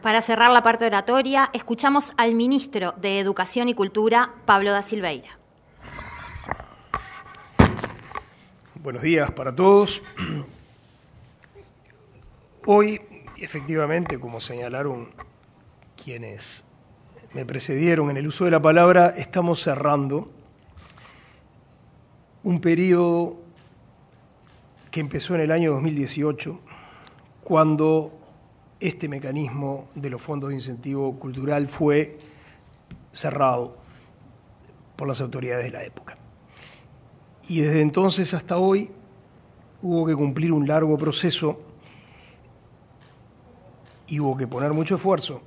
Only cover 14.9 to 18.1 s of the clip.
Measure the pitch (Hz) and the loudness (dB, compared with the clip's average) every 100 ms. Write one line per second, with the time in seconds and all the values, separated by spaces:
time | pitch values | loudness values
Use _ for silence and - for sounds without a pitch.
14.9 | 123 117 - - _ _ _ _ _ _ | -8 -12 -18 -20 _ _ _ _ _ _
15.9 | - - 120 113 104 - - _ _ _ | -20 -18 -16 -14 -14 -14 -16 _ _ _
16.9 | _ _ - - - 123 135 - 139 170 | _ _ -20 -16 -12 -10 -8 -4 0 2
17.9 | 160 147 | 2 0